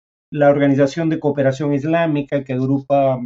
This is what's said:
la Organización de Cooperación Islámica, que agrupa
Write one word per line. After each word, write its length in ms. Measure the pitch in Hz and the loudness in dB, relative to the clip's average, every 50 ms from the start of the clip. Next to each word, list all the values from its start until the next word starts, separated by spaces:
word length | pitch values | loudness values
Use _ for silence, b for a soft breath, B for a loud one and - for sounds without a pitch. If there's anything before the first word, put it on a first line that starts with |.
| _ _ _ _ _ _ | _ _ _ _ _ _
la 200 | - 151 143 143 | -2 2 4 4
Organización 580 | 143 147 143 143 135 135 143 135 - 165 165 160 | 4 4 2 2 4 2 2 0 0 -2 -2 -2
de 100 | 160 - | -2 0
Cooperación 540 | - 147 139 143 131 135 131 131 156 143 143 | -2 -2 -2 0 0 0 0 0 -2 -2 -2
Islámica, 720 | 143 139 156 165 170 170 160 147 147 143 - 147 143 135 | -2 -2 -2 0 0 0 0 -2 -2 -4 -4 -4 -6 -4
que 100 | 131 127 | -4 -4
agrupa 640 | 127 131 131 139 139 135 - 143 139 135 135 131 120 120 | -2 0 0 -2 -2 0 0 0 2 2 2 0 -2 -6